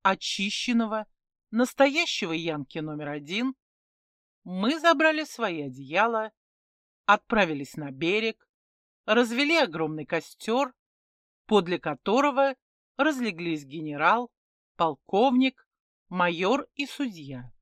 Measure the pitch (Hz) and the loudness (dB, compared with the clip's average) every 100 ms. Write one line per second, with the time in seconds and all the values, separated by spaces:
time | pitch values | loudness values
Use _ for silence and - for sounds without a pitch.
0 | 294 294 - - 202 - - 233 226 214 | 0 0 -4 -6 -6 -4 -2 0 0 -6
1 | 214 _ _ _ _ 220 254 - 277 294 | -8 _ _ _ _ -2 -2 2 2 2
2 | 330 - 180 160 165 151 135 165 156 151 | -2 -4 -4 -4 -4 -6 -8 -8 -8 -8
3 | 147 147 147 196 262 262 _ _ _ _ | -8 -10 -6 -4 -4 -6 _ _ _ _
4 | _ _ _ _ 180 185 214 320 339 302 | _ _ _ _ -10 -2 -2 2 4 6
5 | 311 311 302 - 220 165 143 127 135 165 | 4 2 -4 -4 -4 -4 -8 -12 -2 2
6 | 233 220 214 _ _ _ _ _ _ _ | 2 0 -4 _ _ _ _ _ _ _
7 | - 208 _ 220 180 147 139 - 143 135 | 2 2 _ 2 2 0 -8 -10 -10 -4
8 | 165 208 226 226 _ _ _ _ _ _ | 0 0 -2 -6 _ _ _ _ _ _
9 | - 220 240 233 285 330 233 165 156 156 | 2 2 2 0 2 4 2 0 -4 -4
10 | 143 165 - - - 240 269 _ _ _ | -4 -4 -6 -10 -2 0 0 _ _ _
11 | _ _ _ _ - 202 170 175 160 143 | _ _ _ _ 2 2 2 -4 -4 -4
12 | - 233 285 254 277 262 _ _ _ - | 0 2 2 2 0 0 _ _ _ -2
13 | 294 269 226 170 170 156 139 156 156 143 | -2 0 -6 -4 -4 -6 -8 -10 -8 0
14 | 160 226 247 _ _ _ _ - 165 139 | 2 2 -2 _ _ _ _ -2 -2 -2
15 | - 190 262 247 262 _ _ _ _ _ | -2 2 4 4 2 _ _ _ _ _
16 | _ 180 175 170 185 277 - - 277 - | _ -2 0 0 0 0 -2 -10 -10 -6
17 | 269 170 139 131 123 - | -8 -8 -14 -14 -14 -20